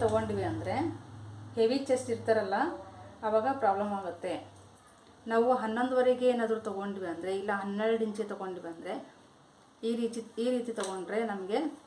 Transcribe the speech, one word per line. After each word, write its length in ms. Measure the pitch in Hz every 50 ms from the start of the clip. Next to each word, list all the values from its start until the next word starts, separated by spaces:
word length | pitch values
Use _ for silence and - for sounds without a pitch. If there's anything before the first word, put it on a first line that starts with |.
| 240
ತೊಗೊಂಡ್ವಿ 400 | 214 214 220 220 208 208 196 185 170
ಅಂದರೆ, 240 | 160 160 - 185 208 254 330 311 - - - - - - - - - - - - -
ಹೆವಿ 200 | 226 226 226 262 277 269 -
ಚೆಸ್ಟ್ 200 | 254 254 - 254 226
ಇರ್ತಾರಲ್ಲ, 420 | 208 - 226 220 214 202 190 196 220 277 349 - - - - - - - - - - -
ಆವಾಗ 200 | 214 214 220 226 262 269 -
ಪ್ರಾಬ್ಲಮ್ 300 | 220 202 190 196 208 208 202
ಆಗುತ್ತೆ. 340 | 196 190 175 - - - 185 160 - - - - - - - - - - - - - - - - - - 226
ನಾವು 180 | 226 226 233 247 254 202 220
ಹನ್ನೊಂದುವರೆಗೆ 640 | 220 220 240 254 262 254 254 247 254 247 247 247 247
ಏನಾದರೂ 280 | 240 233 226 220 220 220 - 220
ತೊಗೊಂಡ್ವಿ 380 | 190 190 202 202 196 196 185 170
ಅಂದರೆ, 200 | 165 165 175 185 196 196
ಇಲ್ಲ 100 | 196 214 202 196
ಹನ್ನೆರಡು 420 | 196 202 202 208 220 226 226 220 226
ಇಂಚೆ 160 | 214 202 208 208 208
ತೊಗೊಂಡ್ವಿ 360 | 202 196 190 185 180 175 165 170
ಅಂದರೆ, 220 | 165 - - 180 170 - - - - - - - - - - - - - - - - _ - 226
ಈ 20 | 233 226
ರೀತಿ, 220 | 233 226 233 233 220 - - 214 233
ಈ 40 | 254 254
ರೀತಿ 160 | 240 233 240 220 214
ತೊಗೊಂಡ್ರೆ 400 | 196 190 190 190 175 170 202 220 233 220
ನಮಗೆ 280 | 202 196 185 185 214 269 320 285 - - -